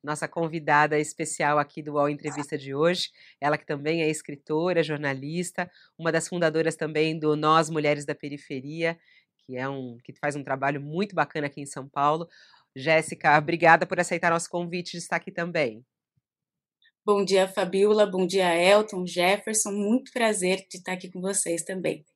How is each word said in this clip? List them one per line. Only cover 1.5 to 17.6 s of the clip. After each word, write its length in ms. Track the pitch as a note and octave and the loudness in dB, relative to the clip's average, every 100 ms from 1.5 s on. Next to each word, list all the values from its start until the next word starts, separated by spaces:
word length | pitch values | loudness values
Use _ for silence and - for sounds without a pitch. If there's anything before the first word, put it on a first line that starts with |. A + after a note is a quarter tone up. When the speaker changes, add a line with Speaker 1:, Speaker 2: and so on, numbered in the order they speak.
| D3 | 0
Speaker 1:
aqui 200 | C#3+ - | -2 -6
do 120 | D3 | -6
uol 160 | D3 D3 | 0 0
Entrevista 500 | D3 D3 C#3+ C#3 C#3+ | -2 -8 -8 -8 -8
de 160 | C3+ | -6
hoje, 340 | C#3 E3 F3+ - _ - - | 0 0 0 -4 _ -20 -4
ela 160 | C#3+ D3+ | -2 -2
que 80 | |
também 380 | - D3 D3 E3 | -4 -6 -2 0
é 80 | D#3 | 0
escritora, 720 | D#3 - C#3+ - D#3 F3 E3 | -2 -8 -14 -4 -2 0 0
jornalista, 880 | D3+ D3 C#3+ C3+ C#3+ E3+ F3 - F3 _ _ - | 0 -2 -4 -4 -6 -6 -6 -6 -8 _ _ -6
uma 140 | E3 | 0
das 160 | D#3+ - | 0 -2
fundadoras 480 | F3 E3 D#3 D#3+ | 0 0 2 -2
também 420 | D#3 D#3 D#3 D#3+ D#3+ | -2 -4 0 0 0
do 200 | D3+ D3+ | 0 2
Nós 340 | D#3 D#3+ D#3 | 4 4 4
Mulheres 340 | D#3 D3 D3 | 0 0 0
da 120 | D3 D3 | -2 -8
Periferia, 840 | C#3+ C#3+ - C3+ C#3 D#3+ E3 E3+ _ _ _ _ | -8 -12 -10 -10 -8 -4 -4 -4 _ _ _ _
que 180 | - B2+ | -14 -8
é 120 | C3+ | -6
um, 280 | C#3 B2 A#2 | -6 -10 -14
que 100 | - | -20
faz 220 | - D3 | -6 -4
um 80 | C#3+ | -4
trabalho 380 | C3+ C3+ C#3 C#3+ | -4 -2 -2 -2
muito 340 | C#3+ E3 G#3 | -4 -4 -4
bacana 320 | E3+ D3 D#3 C#3+ | 0 -2 -2 -6
aqui 140 | D3 | -6
em 60 | C#3 | -12
São 220 | C#3+ C3+ | -12 -8
Paulo. 380 | C#3+ C#3+ D#3+ E3 - - _ _ | 0 2 2 -4 -16 -20 _ _
Jéssica, 640 | C3 C#3+ D#3+ D#3 E3+ D#3 D3 | -6 2 2 2 0 4 4
obrigada 480 | D3+ E3+ E3 E3 E3+ | 4 4 8 8 6
por 140 | E3+ | -2
aceitar 320 | F3 E3+ F3 | -2 0 0
nosso 180 | E3+ - | 0 -2
convite 400 | F3 E3+ F3+ F3+ | -6 -6 -8 -8
de 80 | E3+ | -10
estar 180 | - E3+ | -6 -6
aqui 140 | - | -6
também. 560 | F3+ F3 E3 B2+ A2 - _ _ _ _ _ _ _ _ _ _ _ G#3 | -8 -4 -2 -2 -4 -18 _ _ _ _ _ _ _ _ _ _ _ 0
Speaker 2:
Bom 180 | G3+ | 2
dia, 220 | F#3 F#3+ F#3 | 4 4 2
Fabiola, 580 | G3+ | 0